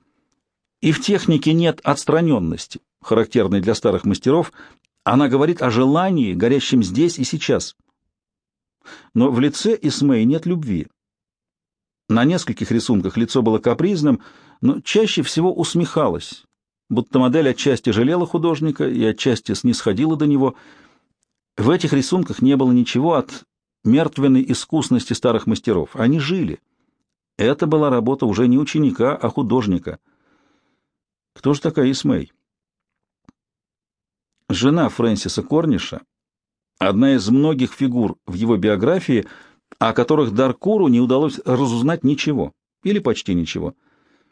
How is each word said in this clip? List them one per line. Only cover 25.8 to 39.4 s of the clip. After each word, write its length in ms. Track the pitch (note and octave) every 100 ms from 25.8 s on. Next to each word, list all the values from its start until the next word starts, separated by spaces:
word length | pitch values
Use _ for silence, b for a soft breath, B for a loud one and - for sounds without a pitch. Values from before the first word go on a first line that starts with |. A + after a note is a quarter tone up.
| C#2+ -
Они 240 | A#2 D#3
жили. 400 | C#3 F#3 A2 C#2+ _ _ _ _ _ _ _ -
Это 300 | A2 C#3+ E3
была 220 | D#3 D3
работа 360 | B2 A2+ C3+ A#2+
уже 240 | G2 B2
не 80 | B2+
ученика, 580 | D3+ D#3 C#3+ - A#2+ D3
а 140 | A#2
художника. 720 | - A#2 B2+ G#2 F2 - D#2 _ _ _ _ _ _ _ _ _ _ _ _ _
Кто 200 | _ C3+
же 80 | C#3+
такая 300 | D#3 D#3 C3
Исмей? 400 | C3 D3 G2+ C#2+ _ _ _ _ _ _ _ _ _ _ _ _ _ _ _ _ _ _ _ _ _ -
Жена 400 | F#2 B2+ D#3+ C3+
Фрэнсиса 520 | - A#2 G#2 G2 -
Корниша — 600 | - D3+ D#3+ G#2 - - - _ _ _ _ _ _ -
одна 380 | F#2+ G2 C3+ C3
из 120 | G2
многих 440 | C3 D3+ C#3+ B2+
фигур 440 | - C3+ B2 G2+ F2+ -
в 80 | F#2
его 200 | A2+ G#2+
биографии, 680 | G#2+ G#2 A#2 F#3 - A#2+ - B